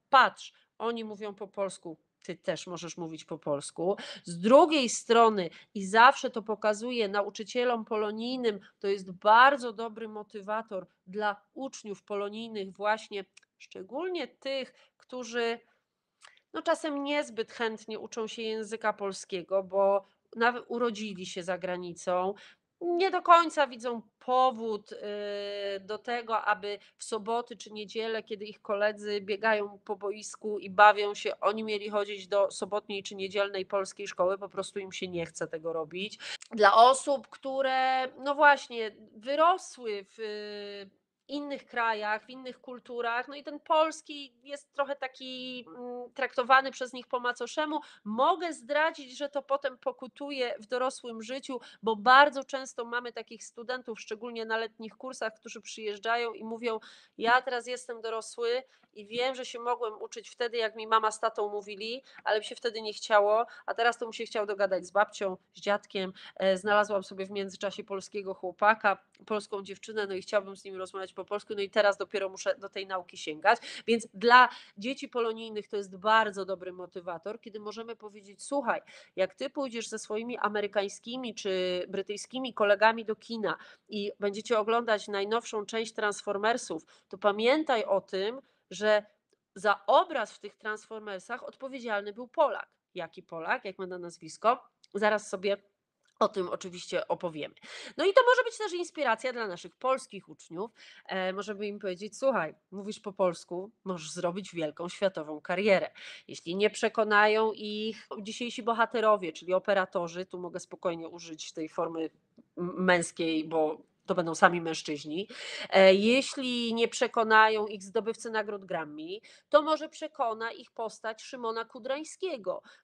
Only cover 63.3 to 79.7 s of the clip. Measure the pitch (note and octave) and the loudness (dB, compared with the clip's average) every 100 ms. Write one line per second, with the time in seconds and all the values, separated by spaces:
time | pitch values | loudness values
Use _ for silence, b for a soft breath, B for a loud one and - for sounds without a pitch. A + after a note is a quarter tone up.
63.3 | G#3+ A#3+ B - G#3 A#3+ A#3 A3+ A3 A3+ | 4 0 B -6 0 0 0 -6 -8 -6
64.3 | A3+ G#3 G3 G3 F#3 F3+ G3+ G#3 - G3 | -4 -4 0 0 0 0 2 2 0 -6
65.3 | F#3 _ - G3+ G3+ - G3+ F#3+ - B | -6 _ -6 -2 -2 -2 -6 -6 -8 B
66.3 | - F#3+ F#3 G#3 G#3 G#3 G3+ F#3+ F#3+ F#3+ | 0 2 2 4 4 4 0 -4 -10 -8
67.3 | G3+ G3 F#3+ G3+ F#3+ F#3+ G3 - G#3 F#3+ | -6 -6 -6 -6 -6 -8 -8 -8 -8 -8
68.3 | F#3 F3+ F3+ G#3 A3 G#3 F#3+ _ _ - | -8 -10 2 4 4 2 0 _ _ -6
69.3 | G#3+ G3+ G3+ G3 F#3+ - G#3+ G3 F#3+ - | -6 -4 -10 -10 -14 -8 -6 -4 -6 -2
70.3 | G#3+ G3 G3 G3 F#3+ F#3 F#3+ F#3+ - F#3 | -2 -2 -12 -14 -10 -10 -10 -10 -12 -8
71.3 | G#3 - G#3 G3 A3 G3+ G3 G3 G3+ F#3+ | -8 -6 -6 0 4 4 2 -4 -4 -4
72.3 | F#3+ G3 F#3+ G3 G3+ G3 F#3+ F3+ F#3 - | -4 -4 -4 -6 -10 -6 -6 -6 -10 -8
73.3 | D#3 F#3+ A#3 B B - A3+ - F#3+ A#3 | 2 4 4 B B 2 2 0 0 8
74.3 | B3 B3 B B - A3 C4+ C4 A#3+ A#3 | 10 8 B B -10 -8 -8 -6 -4 -2
75.3 | A3+ A3+ G#3 G3 G#3 G3 F#3+ G#3 A3 G#3+ | -4 -8 -10 -8 -8 -8 -4 4 4 4
76.3 | G3 F#3 F#3 F#3 F#3 F3+ F#3+ F3 E3 G3+ | -2 -6 -6 -8 -12 -12 -12 -10 -8 -10
77.3 | A3+ A#3 G#3+ G#3 G#3 A#3 A3+ G#3+ G#3 G3 | -12 -14 -12 -10 -10 -12 -14 -16 -20 -20
78.3 | F#3+ - C#4+ A#3 E3 - B B - F#3 | -18 -4 -2 0 -2 -4 B B -2 -2
79.3 | - C4 - C4+ | -2 -6 -4 -4